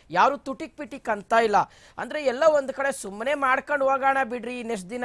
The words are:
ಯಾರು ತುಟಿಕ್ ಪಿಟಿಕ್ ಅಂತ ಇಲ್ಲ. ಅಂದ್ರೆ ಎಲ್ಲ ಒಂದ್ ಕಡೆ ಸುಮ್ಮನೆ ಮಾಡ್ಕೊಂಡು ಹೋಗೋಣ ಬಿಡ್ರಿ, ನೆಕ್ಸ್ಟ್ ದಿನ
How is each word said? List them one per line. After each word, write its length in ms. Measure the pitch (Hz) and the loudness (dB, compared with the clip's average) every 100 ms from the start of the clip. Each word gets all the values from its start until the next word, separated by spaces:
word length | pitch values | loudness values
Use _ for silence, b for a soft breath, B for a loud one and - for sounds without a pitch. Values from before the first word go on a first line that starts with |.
| b | b
ಯಾರು 260 | 170 233 285 | 2 2 2
ತುಟಿಕ್ 400 | 269 262 320 - | -8 -10 -10 -12
ಪಿಟಿಕ್ 320 | 294 269 - | -14 -10 -6
ಅಂತ 240 | 208 - 226 | -4 0 2
ಇಲ್ಲ. 120 | 226 196 - B B B | 4 2 0 B B B
ಅಂದ್ರೆ 260 | 240 302 | -8 -2
ಎಲ್ಲ 200 | 277 240 | -2 4
ಒಂದ್ 280 | 320 294 262 | 4 4 0
ಕಡೆ 200 | 254 269 | -2 -4
ಸುಮ್ಮನೆ 420 | - 196 202 247 | -4 -8 -6 -4
ಮಾಡ್ಕೊಂಡು 540 | 294 262 269 269 285 269 | 0 2 2 0 0 2
ಹೋಗೋಣ 300 | 269 269 269 | 2 2 2
ಬಿಡ್ರಿ, 380 | 240 247 226 247 | 0 -4 -8 -8
ನೆಕ್ಸ್ಟ್ 280 | 226 220 180 | -6 -6 -6
ದಿನ 140 | 247 | -4